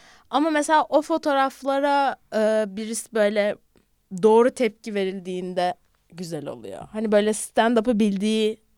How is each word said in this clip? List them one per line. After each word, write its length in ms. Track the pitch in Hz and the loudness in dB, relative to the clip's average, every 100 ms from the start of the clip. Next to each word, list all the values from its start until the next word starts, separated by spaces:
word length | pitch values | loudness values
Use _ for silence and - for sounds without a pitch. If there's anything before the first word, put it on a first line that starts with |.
| - - - | -20 -20 -6
Ama 200 | 269 320 | -2 0
mesela 340 | 302 294 311 | 0 2 2
o 180 | - 294 | 2 0
fotoğraflara, 1120 | 302 320 311 269 269 - 262 277 285 285 269 - - | 0 -2 0 0 -2 -4 -4 -2 2 2 0 -4 -6
e, 300 | 208 214 220 214 | -2 0 0 -2
birisi 460 | 190 220 226 - | -6 -8 -8 -6
böyle 420 | 226 208 214 208 - _ _ _ _ - 190 | 0 0 0 -2 -4 _ _ _ _ -14 2
doğru 280 | 214 220 240 | 4 6 4
tepki 440 | 262 233 214 233 | 2 -4 -4 -8
verildiğinde 800 | 202 190 190 180 180 180 185 180 - _ _ _ | -4 -4 -6 -8 -8 -6 -2 -2 -4 _ _ _
güzel 340 | 170 175 160 139 | -14 -10 -10 -10
oluyor. 420 | 123 98 92 - | -12 -12 -14 -12
Hani 200 | 220 220 | -6 2
böyle 180 | 208 208 | 2 2
stand-up'ı 720 | 208 - - 226 233 220 208 | -2 -4 0 2 2 2 2
bildiği, 560 | 220 196 214 220 214 226 _ | 2 2 0 0 0 -4 _